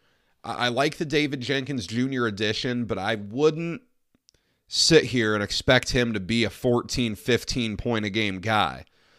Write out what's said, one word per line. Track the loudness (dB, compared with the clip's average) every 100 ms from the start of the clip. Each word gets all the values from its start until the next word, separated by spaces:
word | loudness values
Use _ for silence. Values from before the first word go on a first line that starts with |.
| _ _ _ _
I, | -10 -4 -2
I |
like | 0 0 -2
the |
David | -2 0 0 -2
Jenkins | -2 -2 -4 -6 -4
Junior | -2 -2 0 -2
addition, | 0 -2 -2 -2 -4
but | -4 -4
I | -4 -4
wouldn't | -6 2 2 2 -4 -8 _ _ _ _ _ _ _ _ _
sit | 0 6 6 6
here | 2 2
and | 0
expect | -2 -2 2 2 4
him | 0 0
to | -2
be | -2 0
a | 0
fourteen, | 0 2 2 0 -2 -2
fifteen | -2 0 0 0 -4 -2 -4
point | -2 -2 0
a |
game | 0 -2 -2
guy. | 0 2 0 -2 -16 _ _